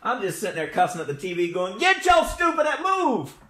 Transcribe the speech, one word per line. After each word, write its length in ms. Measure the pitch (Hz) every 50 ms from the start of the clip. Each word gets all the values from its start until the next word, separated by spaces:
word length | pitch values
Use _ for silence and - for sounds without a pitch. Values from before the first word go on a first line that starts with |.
I'm 200 | - 214 240 247
just 180 | 202 185 160 -
sitting 160 | - 185 165
there 140 | 165 156 147
cussing 320 | - 190 180 180 - 170
at 60 | 156
the 60 | 135 143
T 200 | 135 - 185 175
V 180 | 170 175 170
going, 260 | 170 175 180 185 190
Get 280 | 214 330 359 381 370 -
your 200 | 359 359 339 -
stupid 400 | - - - 349 339 330 330 302
at 160 | 302 285 262
move! 540 | 320 381 381 381 359 320 254 202 143 - - - - -